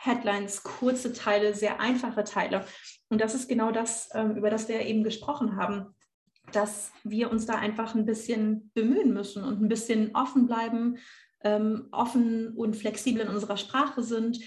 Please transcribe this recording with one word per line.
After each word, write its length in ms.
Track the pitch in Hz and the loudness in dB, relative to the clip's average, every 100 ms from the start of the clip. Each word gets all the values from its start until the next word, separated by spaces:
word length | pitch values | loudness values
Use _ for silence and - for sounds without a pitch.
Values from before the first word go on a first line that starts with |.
Headlines, 600 | 262 240 208 202 202 - | -2 0 0 0 -2 -8
kurze 500 | - - 254 247 240 | -10 -2 0 0 -2
Teile, 420 | - 220 208 208 | -4 2 4 4
sehr 260 | 202 208 - | 2 -2 0
einfache 440 | 220 247 240 - | 0 0 0 -2
Teile. 400 | 208 190 - 190 190 - - - - | -2 -2 0 -2 -4 -14 -20 -14 -2
Und 100 | 214 | 0
das 140 | 220 | 2
ist 140 | 254 - | -2 -2
genau 220 | 220 226 | 0 2
das, 380 | 226 226 - - | 0 -2 -6 -6
ähm, 220 | 220 214 208 | -2 -2 0
über 140 | 208 | 0
das 180 | 220 226 | 0 -2
wir 120 | 226 | -4
eben 240 | 220 220 | 0 0
gesprochen 520 | 214 - - 294 220 196 | 0 -2 -4 -2 -2 0
haben, 380 | 190 202 - _ _ _ _ _ - | -2 -4 -8 _ _ _ _ _ -4
dass 380 | 208 208 - - - | -2 -2 -4 -12 -12
wir 260 | 208 214 233 | -4 -2 0
uns 160 | 226 220 | 0 0
da 100 | 220 | -2
einfach 380 | 208 214 226 | -2 -2 0
ein 120 | 220 214 | 0 0
bisschen 640 | 220 - 220 214 214 - | -2 -2 0 0 0 -2
bemühen 380 | 233 226 359 294 | 2 4 6 4
müssen 320 | 202 202 202 | 2 -2 -6
und 160 | 262 202 | -4 0
ein 60 | 208 | 2
bisschen 460 | 220 - 220 214 | 2 0 2 2
offen 320 | - 269 277 240 | 0 2 4 4
bleiben, 520 | 226 226 226 240 247 - - _ _ | 2 0 0 0 -2 -8 -20 _ _
ähm, 460 | 208 208 214 220 - | 2 2 2 0 -2
offen 640 | - 247 247 233 226 226 | -2 2 4 4 2 -2
und 220 | 226 220 214 | -2 -2 -2
flexibel 460 | 214 214 262 226 | -4 -2 0 0
in 60 | 208 | 0
unserer 280 | 202 202 202 | -2 -2 -4
Sprache 460 | - 262 285 - | -2 0 0 -2
sind, 380 | 220 226 226 240 | -2 0 0 -2